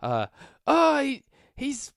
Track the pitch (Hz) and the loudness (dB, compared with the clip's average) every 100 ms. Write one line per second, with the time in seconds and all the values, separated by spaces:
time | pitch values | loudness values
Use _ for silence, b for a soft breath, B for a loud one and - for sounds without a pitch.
0 | 120 120 104 B B B - 311 330 302 | -2 -4 -4 B B B 2 4 4 2
1 | 277 262 _ b b - 262 262 - | -2 -6 _ b b -10 -8 -8 -10